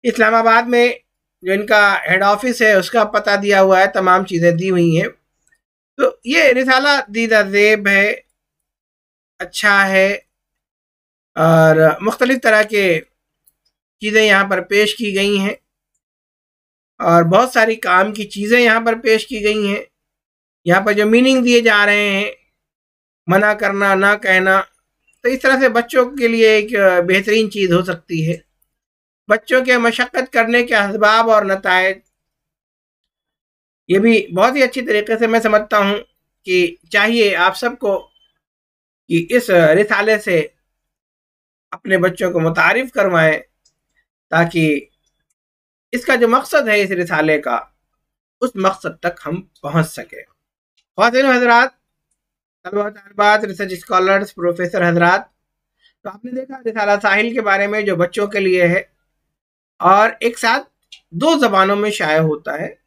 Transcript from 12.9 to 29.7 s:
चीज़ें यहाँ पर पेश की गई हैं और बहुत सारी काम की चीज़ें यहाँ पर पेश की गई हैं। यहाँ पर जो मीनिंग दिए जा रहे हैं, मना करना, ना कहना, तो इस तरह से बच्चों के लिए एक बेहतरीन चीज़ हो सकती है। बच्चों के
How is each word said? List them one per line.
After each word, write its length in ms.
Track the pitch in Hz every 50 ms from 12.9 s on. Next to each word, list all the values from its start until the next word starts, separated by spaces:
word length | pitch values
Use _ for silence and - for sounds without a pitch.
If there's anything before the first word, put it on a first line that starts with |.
| 170 160 - _ _ _ _ _ _ _ _ _ _ _ _ _ _ _ _ _ _ _ -
चीज़ें 200 | 214 208 220 214
यहाँ 260 | 214 202 196 196 190
पर 120 | 196 185 180
पेश 260 | - 202 202 214 208 208
की 180 | - 240 208 196
गई 240 | 196 202 202 208 196
हैं 180 | 196 202 - - _ _ _ _ _ _ _ _ _ _ _ _ _ _ _ _ _ _ _ _ _ _ _ _ _ _ _ _
और 240 | 240 165 170 170 170
बहुत 260 | 165 185 202 247 254 -
सारी 220 | 240 220 226 226 220
काम 340 | - 247 180 180 190 214 208
की 120 | 214 214
चीज़ें 320 | 202 - 196 202 208 233 247
यहाँ 220 | 240 233 220 226 226
पर 160 | 233 226 233
पेश 240 | - 233 220 220 220
की 160 | - 262 220 202
गई 240 | 208 214 214 208
हैं। 180 | 202 202 214 - _ _ _ _ _ _ _ _ _ _ _ _ _ _ _ _
यहाँ 140 | 170 175 190 196
पर 100 | 214 208
जो 120 | 202 208
मीनिंग 360 | 208 220 240 254 262 262 262 247
दिए 160 | 247 240 240 226
जा 220 | 226 214 208 208
रहे 240 | 202 202 208 208 202
हैं, 200 | 196 196 208 208 - _ _ _ _ _ _ _ _ _ _ _ _ _ _ _ _ _ _ -
मना 240 | 180 196 208 208 214
करना, 400 | 208 214 196 196 196 202 196 196
ना 200 | 190 196 202 208
कहना, 440 | 208 - 202 190 185 185 190 190 190 185 _ _ _ _ _ _ _ _ _ _ _ _
तो 40 | 240
इस 140 | 262 262 -
तरह 180 | 262 269 262
से 80 | 269 254
बच्चों 340 | 220 233 233 - - 262 247 247
के 200 | 285 277 233 233
लिए 280 | 226 226 226 220 220
एक 200 | 214 208 214 240 208 196 190 180 175 175
बेहतरीन 440 | 175 185 196 196 214 208 226 220 202
चीज़ 220 | - 208 196 185 170
हो 100 | 180 185
सकती 380 | 185 175 170 _ _ 170 160 156
है। 200 | 160 175 170 _ _ _ _ _ _ _ _ _ _ _ _ _ _ _ _ _ -
बच्चों 320 | 208 214 _ - 240 262 254
के 120 | 247